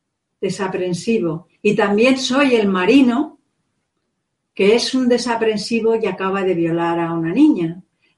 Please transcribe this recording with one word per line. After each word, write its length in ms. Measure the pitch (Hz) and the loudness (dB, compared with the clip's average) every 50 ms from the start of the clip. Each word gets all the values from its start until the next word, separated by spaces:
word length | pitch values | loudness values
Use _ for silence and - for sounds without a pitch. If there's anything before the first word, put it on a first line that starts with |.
| _ _ _ _ _ _ _ _ | _ _ _ _ _ _ _ _
desaprensivo. 1080 | - 185 185 - 196 185 - 180 180 180 175 170 - 233 226 208 175 165 151 160 - _ _ _ | -6 -6 -4 -4 -6 -6 -4 -4 -4 -4 -4 -4 -2 -2 -2 0 -2 -4 -6 -6 -10 _ _ _
Y 140 | - 208 208 | -2 0 0
también 440 | 214 208 202 202 208 233 262 262 262 | 2 0 0 2 2 2 2 2 0
soy 360 | - - 247 277 285 269 247 | -2 -2 0 0 2 2 2
el 140 | 226 208 196 | 2 2 0
marino 680 | 190 185 180 190 247 285 262 240 233 247 311 - - _ _ _ _ _ _ _ _ _ _ _ _ _ _ _ _ _ _ _ _ _ _ _ _ | 0 0 2 4 4 6 4 4 2 0 -4 -6 -8 _ _ _ _ _ _ _ _ _ _ _ _ _ _ _ _ _ _ _ _ _ _ _ _
que 200 | - 196 196 226 | 0 2 4 4
es 180 | 240 - - - | 4 2 0 -2
un 140 | 262 254 240 | 0 2 2
desaprensivo 880 | 254 247 - 247 233 220 220 220 214 208 - - 233 226 208 226 226 | 0 0 0 -2 -4 -2 -2 -2 -2 -2 -4 -4 -4 0 0 0 0
y 100 | 220 190 | 0 -2
acaba 360 | 190 185 - 190 190 190 196 190 | -4 -4 -4 -4 -4 -2 -2 -2
de 100 | 185 180 | -2 0
violar 460 | 165 170 165 165 170 170 165 170 170 | 0 0 -2 -2 -2 -2 -2 -2 -2
a 120 | 170 165 | -2 -4
una 200 | 165 165 165 165 | -4 -4 -4 -2
niña". 500 | 175 240 302 311 269 190 170 160 170 - - _ _ _ _ _ _ | 2 4 4 4 4 2 -2 -4 -6 -10 -16 _ _ _ _ _ _